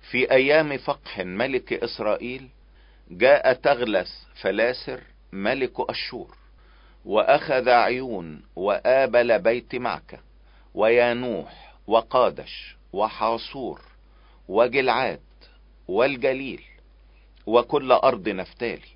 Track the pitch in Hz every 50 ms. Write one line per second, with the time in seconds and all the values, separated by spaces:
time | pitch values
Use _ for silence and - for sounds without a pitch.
0 | _ - - 123 127 - 131 131 135 139 147 160 160 147 139 127 - - 143 -
1 | _ - - 107 90 90 90 98 120 135 135 123 - - 117 - - 117 - -
2 | 113 107 104 - - 120 127 135 135 127 _ _ _ _ _ _ _ _ _ _
3 | _ - 87 87 107 131 143 143 - 131 127 - - 151 143 120 123 110 104 92
4 | 90 - - - - _ _ - - 101 98 104 110 120 127 - - - 127 -
5 | - - - _ _ _ - 95 98 107 131 139 127 123 - - 95 - 120 -
6 | - - - 117 90 - - _ _ _ _ _ - _ _ _ _ - - _
7 | _ 98 98 208 - - 143 151 - - 143 127 123 123 123 120 110 98 123 127
8 | 131 127 113 95 85 80 76 73 - - _ - 92 101 101 - - 120 127 135
9 | 135 123 110 120 120 120 113 104 90 113 117 123 113 _ - 123 123 120 92 73
10 | - - - - _ _ _ _ _ _ _ _ _ _ _ - 101 113 120 120
11 | 120 120 120 120 127 123 110 87 73 - - - - - - _ _ - 104 113
12 | - - - 127 123 101 76 - - - - - - - - _ _ _ - 95
13 | 104 110 - - 110 110 117 117 - - - 139 127 101 76 - - _ _ _
14 | _ _ _ _ _ _ _ _ _ - 92 104 120 127 117 127 131 131 113 123
15 | 131 110 82 - _ _ _ _ - - _ _ _ _ _ _ _ - 90 101
16 | 123 139 143 123 117 135 131 131 139 131 90 - - - - _ _ _ _ _
17 | _ _ _ _ _ _ _ _ _ - 110 120 120 - - 147 135 127 127 110
18 | - 131 - 101 90 107 101 92 92 - - _ 120 117 90 - - - _